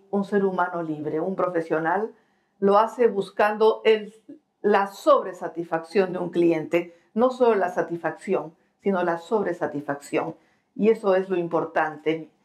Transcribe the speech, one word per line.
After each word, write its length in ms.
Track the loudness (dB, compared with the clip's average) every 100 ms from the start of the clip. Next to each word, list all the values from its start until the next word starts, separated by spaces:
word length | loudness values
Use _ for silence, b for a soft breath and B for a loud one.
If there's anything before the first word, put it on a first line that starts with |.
| _
un 120 | -4
ser 200 | 0 0 0
humano 380 | 0 -2 -4
libre. 360 | -6 -6 -4 -4
Un 160 | -4 -2
profesional 760 | -2 -2 -2 -2 0 -2 -2 b b b b _
lo 200 | 4 4
hace 300 | 2 2 2
buscando 760 | 2 -4 0 0 4 2 4 2
el, 280 | 2 -2 -16 -20 -20 _ _
la 260 | 2 2 0
sobresatisfacción 1200 | 0 4 4 2 -8 -8 -8 -4 -6 -2 0 0
de 80 | -2
un 100 | -4
cliente. 720 | 2 2 2 0 -2 -2 -12 _
No 160 | 0 0
solo 260 | 4 4 4
la 140 | 0
satisfacción, 840 | -2 -4 -4 -6 -6 -4 -4 -4 -14 _ _
sino 220 | -2 0
la 160 | 0 -4
sobresatisfacción. 1160 | -2 -2 -2 -4 -6 -4 -6 -8 -4 -4 -4 b b b b 0
Y 140 | 2
eso 260 | 2 2 0
es 140 | 0
lo 80 | -2
importante. 920 | -2 -2 -2 -2 -2 -4 -4 -4 -8 _